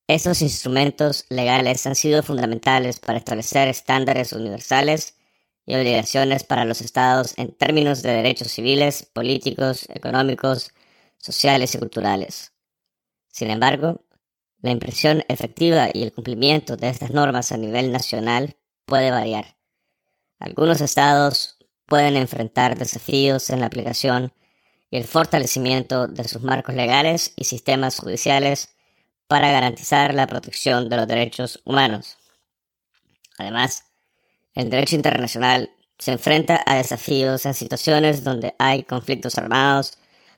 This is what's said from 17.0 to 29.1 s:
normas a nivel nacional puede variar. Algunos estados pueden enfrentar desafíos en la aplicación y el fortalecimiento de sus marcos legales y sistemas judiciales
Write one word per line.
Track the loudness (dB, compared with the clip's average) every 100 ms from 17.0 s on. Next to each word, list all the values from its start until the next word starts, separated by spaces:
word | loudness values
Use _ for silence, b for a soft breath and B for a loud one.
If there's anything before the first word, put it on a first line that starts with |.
| -2
normas | 0 2 0 -4
a | -6
nivel | -4 -2 0
nacional | -2 -4 -4 -2 -2 -2 -8 _ _
puede | -2 0 2
variar. | 2 -2 -4 -8 _ _ _ _ _ _ _ _ _
Algunos | -8 2 4 4
estados | 2 2 4 6 4 0 -4 -12 _ _ _
pueden | 2 4 2
enfrentar | 0 -4 -4 0 2 0
desafíos | -4 -8 -4 2 2 2 0
en | -2
la | -2
aplicación | -4 -6 -2 0 0 -2 -8 _ _ _ _ _
y | -8
el | -2
fortalecimiento | 0 2 0 0 -2 0 0 0 -2 -4
de | -6 -8
sus | -8
marcos | -4 -4 -4 -2
legales | 2 2 2 0 -4 -6
y | -8
sistemas | -4 0 0 0 -4
judiciales | -6 -4 2 2 2 0 -6 _ _ _ _